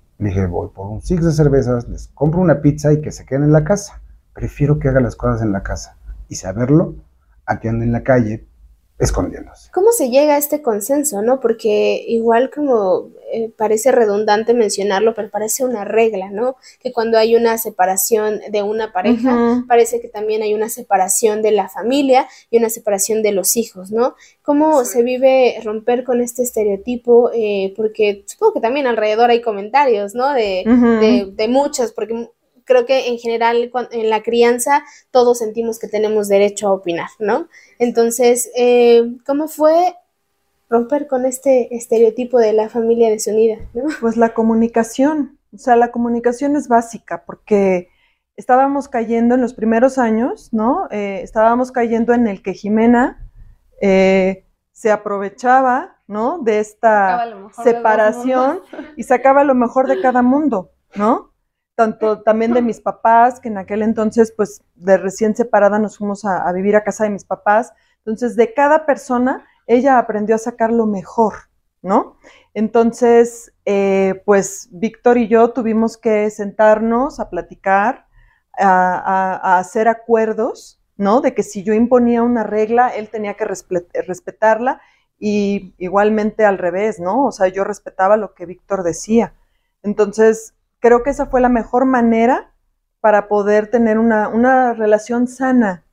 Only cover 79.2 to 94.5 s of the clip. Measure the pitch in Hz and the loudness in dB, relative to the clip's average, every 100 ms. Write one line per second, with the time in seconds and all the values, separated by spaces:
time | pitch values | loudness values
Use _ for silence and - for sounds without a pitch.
79.2 | 190 185 190 180 180 214 226 226 - 226 | -2 -4 0 0 0 -2 0 -2 0 0
80.2 | 220 214 254 - - _ _ - 196 240 | 0 -2 -6 -8 -18 _ _ -4 0 2
81.2 | 277 - 202 208 185 214 240 254 240 233 | 0 -2 -6 -6 -2 0 2 2 2 2
82.2 | 240 240 208 208 214 240 247 196 214 220 | 0 -2 -2 -2 0 0 0 -2 -10 -8
83.2 | 208 202 214 190 - 180 175 - 165 180 | -8 -8 -8 -8 -6 -6 -6 -8 -8 -12
84.2 | - - 220 220 254 320 _ _ _ _ | -14 -2 0 0 -2 -6 _ _ _ _
85.2 | 208 208 202 202 185 - 180 196 208 214 | -2 -2 -2 -4 -8 -12 -4 0 2 0
86.2 | 214 214 208 185 180 180 220 180 175 226 | -2 0 0 0 -2 -2 -4 -4 -4 -2
87.2 | 262 - 190 190 196 202 - - 190 214 | -2 0 -2 0 -6 -8 -12 -2 2 2
88.2 | 196 - 175 180 - 196 170 160 - 226 | 0 -10 -16 -16 -6 -4 -4 -6 0 0
89.2 | - - _ _ _ _ 202 208 208 208 | 0 -6 _ _ _ _ -6 -2 -2 2
90.2 | 220 220 - _ _ _ 233 240 240 277 | 2 2 -6 _ _ _ 2 2 2 -6
91.2 | 277 254 247 240 - 247 254 254 233 226 | -2 0 2 0 -2 0 0 2 2 2
92.2 | 233 330 - _ _ _ _ _ 220 208 | 2 0 -4 _ _ _ _ _ 2 2
93.2 | 208 208 202 214 214 226 226 220 226 214 | 2 0 2 0 2 0 2 2 2 2
94.2 | 208 220 247 | 0 0 2